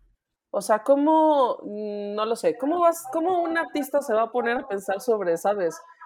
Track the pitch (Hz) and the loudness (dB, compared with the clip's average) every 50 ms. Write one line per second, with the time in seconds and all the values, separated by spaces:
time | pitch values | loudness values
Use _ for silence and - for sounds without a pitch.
0 | _ _ _ _ _ _ _ _ _ _ - 202 190 - 220 214 - - 277 277 | _ _ _ _ _ _ _ _ _ _ -6 -6 0 0 0 0 4 2 4 4
1 | 285 302 311 320 311 311 302 285 262 226 - - - - 208 208 214 208 208 208 | 6 4 6 6 6 6 4 4 2 2 0 -4 -8 -10 -10 -8 -8 -8 -8 -8
2 | 202 208 208 208 214 226 233 - - 170 156 - 262 285 339 359 349 339 330 - | -8 -6 -4 -4 -2 -2 -2 0 0 0 0 0 -2 -2 0 4 4 2 2 0
3 | - - - 330 320 370 370 349 339 330 330 330 320 - - 302 269 - - 285 | -6 -6 -4 -2 0 0 0 0 0 0 -2 -2 -4 -2 -4 -6 -4 0 -2 -2
4 | 277 254 214 220 226 226 - 247 226 233 240 233 - - 202 202 196 - 196 202 | 0 0 0 0 0 0 -2 -2 0 0 -2 -2 -4 -4 -8 -6 -4 -4 -6 -4
5 | - 247 226 208 196 175 165 165 - 196 208 202 180 165 - - - - - _ | 0 0 0 0 2 0 -2 0 0 -2 0 0 -2 -2 -4 -6 -16 -20 -20 _
6 | - | -20